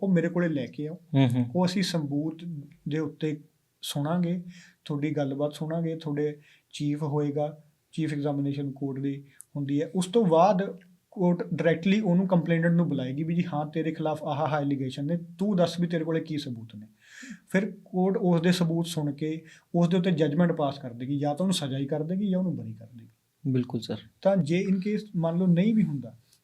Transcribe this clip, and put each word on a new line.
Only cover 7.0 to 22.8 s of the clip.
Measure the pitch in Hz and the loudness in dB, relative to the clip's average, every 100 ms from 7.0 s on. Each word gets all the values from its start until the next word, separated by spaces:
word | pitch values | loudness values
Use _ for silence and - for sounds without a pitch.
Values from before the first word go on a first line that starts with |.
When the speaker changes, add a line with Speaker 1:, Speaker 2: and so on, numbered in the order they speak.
Speaker 1:
ਹੋਏਗਾ, | 151 147 147 143 147 - _ _ _ | -2 -2 0 -2 -4 -6 _ _ _
ਚੀਫ | - 156 | -4 -4
ਐਗਜ਼ਾਮੀਨੇਸ਼ਨ | 147 147 143 143 139 143 | -2 -2 -2 -2 -2 -6
ਕੋਰਟ | 131 139 131 | -6 -6 -4
ਦੀ | 139 139 - - - 147 | -4 -6 -10 -20 -12 -8
ਹੁੰਦੀ | 139 143 | -2 -2
ਹੈ, | 165 | -2
ਉਸ | 185 180 | -2 2
ਤੋਂ | 233 202 | 2 6
ਬਾਅਦ | 160 185 185 202 - - _ _ | 6 6 4 0 -6 -18 _ _
ਕੋਰਟ | - 180 175 - | 0 2 2 0
ਡਾਇਰੈਕਟਲੀ | 147 170 160 190 202 | 0 2 4 4 2
ਉਹਨੂੰ | 214 175 190 | 4 2 4
ਕੰਪਲੇਨੈਂਟ | 180 156 165 170 | 2 4 2 4
ਨੂੰ | 170 160 | 4 2
ਬੁਲਾਏਗੀ | 139 127 139 | 0 -2 -4
ਵੀ | 160 | -2
ਜੀ | 170 175 | 0 0
ਹਾਂ | 147 151 | -2 -4
ਤੇਰੇ | 165 156 | -2 -2
ਖਿਲਾਫ | 160 156 151 | -2 -2 -2
ਆਹ, | 160 143 | -4 -2
ਆਹ | 151 151 | 0 0
ਐਲੀਗੇਸ਼ਨ | 143 135 131 139 143 | 0 -2 -4 -4 -4
ਨੇ, | 170 - - | -4 -6 -4
ਤੂੰ | 202 190 | 0 2
ਦੱਸ | 165 170 | 2 2
ਵੀ | 170 | 0
ਤੇਰੇ | 170 | 0
ਕੋਲੇ | 160 160 | 0 -2
ਕੀ | 160 151 | -2 -6
ਸਬੂਤ | 131 113 110 | -6 -10 -12
ਨੇ। | 104 107 _ - - 269 196 _ | -16 -20 _ -20 -20 -18 -18 _
ਫਿਰ | 190 208 - | -2 -2 -6
ਕੋਰਟ | - 185 185 190 | -6 0 2 2
ਉਸ | 185 170 | 4 4
ਦੇ | 170 | 4
ਸਬੂਤ | 180 165 165 165 | 4 2 2 -2
ਸੁਣ | - 147 | -2 -4
ਕੇ | 143 156 160 - - _ | -2 -4 -6 -10 -20 _
ਉਸ | 170 170 | 2 4
ਦੇ | 185 | 4
ਉੱਤੇ | 185 | 2
ਜੱਜਮੈਂਟ | 156 151 151 170 | 2 2 4 2
ਪਾਸ | 165 143 - | 2 -2 -4
ਕਰ | 127 | -10
ਦੇਗੀ, | 117 127 143 | -8 -4 -2
ਜਾਂ | 147 | -2
ਤਾਂ | 147 190 | 0 0
ਉਹਨੂੰ | |
ਸਜ਼ਾ | 180 143 135 | 0 -2 -4
ਹੀ | 139 | -2
ਕਰ | 151 | -2
ਦੇਗੀ | 156 190 208 | -2 -2 0
ਜਾਂ | 180 | 0
ਉਹਨੂੰ | 185 127 | 0 -2
ਬਰੀ | 113 | -6
ਕਰ | 110 | -12